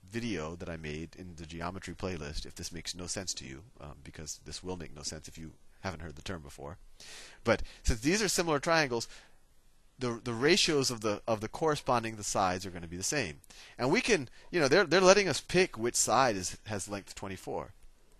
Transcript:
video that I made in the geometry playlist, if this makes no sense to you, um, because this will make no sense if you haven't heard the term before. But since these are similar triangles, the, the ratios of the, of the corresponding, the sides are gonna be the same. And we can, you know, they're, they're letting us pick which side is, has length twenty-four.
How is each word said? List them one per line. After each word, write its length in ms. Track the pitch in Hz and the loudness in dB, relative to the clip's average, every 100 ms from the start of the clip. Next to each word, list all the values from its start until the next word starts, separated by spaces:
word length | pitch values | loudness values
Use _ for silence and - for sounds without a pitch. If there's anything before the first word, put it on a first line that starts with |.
| 92 | -8
video 480 | 110 117 90 78 87 | -6 -4 -4 -4 -8
that 140 | 90 | -10
I 80 | 82 | -8
made 380 | 78 76 82 - | -8 -8 -10 -12
in 160 | 92 82 | -14 -14
the 80 | |
geometry 480 | 80 82 87 92 - | -12 -8 -8 -8 -12
playlist, 540 | 85 95 87 73 80 71 | -6 -6 -6 -6 -8 -10
if 80 | |
this 180 | - 85 | -12 -10
makes 220 | 82 - | -10 -10
no 120 | 87 90 | -10 -8
sense 280 | - 92 | -6 -6
to 100 | - | -8
you, 200 | 65 65 - - | -10 -14 -18 -18
um, 180 | 71 71 | -16 -14
because 380 | 71 78 78 - - | -16 -14 -12 -12 -12
this 160 | - | -10
will 160 | 90 90 | -8 -8
make 180 | 76 73 | -8 -10
no 60 | |
sense 260 | 73 80 - | -10 -10 -14
if 80 | - | -14
you 160 | 80 - - - | -14 -16 -20 -10
haven't 200 | 98 80 | -8 -8
heard 160 | 82 71 | -12 -12
the 60 | |
term 180 | - 90 | -10 -10
before. 380 | 69 - 69 - - - - - - - | -12 -14 -12 -14 -18 -20 -18 -18 -18 -6
But 180 | - 110 - - | 2 2 0 -2
since 180 | - 123 | 0 2
these 220 | 131 208 | 2 2
are 60 | 196 | 2
similar 300 | - 170 143 | 0 2 0
triangles, 480 | 170 165 139 117 - - - - _ - - _ - - | 4 4 4 0 -4 -12 -20 -20 _ -20 -20 _ -20 -6
the, 200 | 123 117 | -4 -4
the 80 | 120 | -4
ratios 580 | 113 143 175 - 147 131 | 2 4 6 6 4 2
of 120 | 117 | 0
the, 180 | 110 104 - | 0 0 0
of 160 | 110 | -2
the 60 | 107 | -2
corresponding, 680 | - 160 147 - 123 113 110 | 0 0 0 2 2 0 -6
the 80 | |
sides 400 | 104 113 95 92 | -2 2 2 2
are 60 | 95 | -6
gonna 180 | 87 85 | -10 -10
be 80 | 87 | -4
the 60 | |
same. 380 | - 151 95 71 - - - - | -2 0 -2 -8 -18 -20 -20 -2
And 160 | 123 | 2
we 80 | 208 | 2
can, 300 | - 190 123 - - | 4 2 0 -14 -4
you 100 | 175 | 2
know, 80 | 139 | 6
they're, 160 | 165 | 6
they're 180 | 175 175 | 6 8
letting 260 | 185 196 190 | 10 10 6
us 140 | 127 | -2
pick 340 | - 175 185 - | 2 2 2 0
which 200 | 120 - | 0 2
side 400 | - 117 131 98 | 4 6 6 2
is, 200 | 92 - - | -4 -8 -6
has 220 | 104 101 | -6 -6
length 260 | 101 - | -8 -10
twenty-four. 600 | - 98 92 - 85 67 - - - - | -12 -10 -10 -8 -8 -8 -16 -20 -20 -20